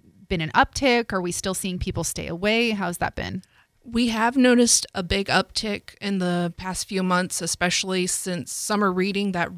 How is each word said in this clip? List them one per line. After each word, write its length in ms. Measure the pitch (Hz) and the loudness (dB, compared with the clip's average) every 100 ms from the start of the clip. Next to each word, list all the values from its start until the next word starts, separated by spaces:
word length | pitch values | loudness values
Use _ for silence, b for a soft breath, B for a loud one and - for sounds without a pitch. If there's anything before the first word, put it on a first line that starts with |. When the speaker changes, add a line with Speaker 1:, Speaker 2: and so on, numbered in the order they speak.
| - _ - | -20 _ -6
Speaker 1:
been 140 | 185 | -4
an 100 | 156 | 0
uptick? 600 | - 269 - 277 240 233 | 2 2 2 2 2 2
Are 80 | 190 | -2
we 100 | 175 | -2
still 220 | - 196 | -4 -4
seeing 260 | 185 196 180 | -4 -4 -4
people 240 | - 165 | -4 -4
stay 240 | 165 - - | -4 -6 -6
away? 440 | 170 208 226 240 | -2 0 2 2
How's 260 | 208 180 175 | 0 -4 -2
that 180 | - - | -4 -4
been? 280 | - 185 b b b _ 262 | -6 -8 b b b _ -4
Speaker 2:
We 240 | 233 240 | 0 2
have 260 | 220 226 262 | 2 2 6
noticed 500 | 254 247 240 - - | 6 8 6 4 0
a 100 | - | -6
big 240 | 175 196 202 | -2 -2 2
uptick 680 | 170 190 - 220 208 - - | 0 0 -4 -6 -8 -10 -8
in 160 | 202 196 | -4 -2
the 360 | 175 175 175 - | 0 0 -2 -6
past 320 | 185 175 - | -8 -6 -4
few 120 | 190 | -2
months, 400 | 185 180 180 - | 2 2 0 -4
especially 640 | 170 - 185 - 190 185 180 | -4 -2 0 0 -2 -2 -2
since 440 | - 190 175 - | -2 -4 -6 -6
summer 400 | - - 208 202 | -8 -2 2 2
reading 400 | 185 190 196 202 | 2 0 0 -2
that 180 | 180 170 | -2 -4